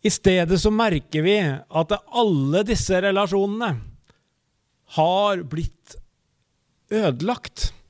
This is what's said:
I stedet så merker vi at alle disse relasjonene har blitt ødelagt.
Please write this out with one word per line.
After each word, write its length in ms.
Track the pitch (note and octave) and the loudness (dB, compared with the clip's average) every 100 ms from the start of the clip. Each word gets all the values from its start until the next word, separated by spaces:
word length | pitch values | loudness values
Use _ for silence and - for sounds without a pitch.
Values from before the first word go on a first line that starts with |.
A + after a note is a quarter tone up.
I 100 | G#3+ | 0
stedet 460 | - G3 F#3 E3+ F#3 | 2 4 4 2 2
så 80 | G#3+ | 2
merker 520 | G#3+ A3+ D#3+ - D3+ D#3+ | 2 2 0 -2 -2 2
vi 120 | G#3 | 2
at 520 | E3+ C3+ - D#3 D#3+ G#3 - | 0 -4 -4 -4 -2 -4 -4
alle 540 | A#3+ A3+ D#3+ C3+ E3 | 0 2 2 2 0
disse 360 | G#3 A3 - F#3 | 0 -2 0 0
relasjonene 680 | G3 G3 G3+ G3 G3+ G#3+ A#3 B2+ - - _ _ _ _ _ _ _ _ _ - | 2 0 0 0 -2 -2 -4 -6 -10 -20 _ _ _ _ _ _ _ _ _ -2
har 460 | D#3+ F#3 G#3 G3 D3+ | 0 2 0 -2 -6
blitt 480 | D3+ E3 - _ - - _ _ _ _ _ _ _ _ | -6 -8 -10 _ -20 -20 _ _ _ _ _ _ _ _
ødelagt. 800 | G#3+ G3+ B2 F3+ A#3+ - - - - | 0 0 0 -4 -4 -8 -6 -6 -6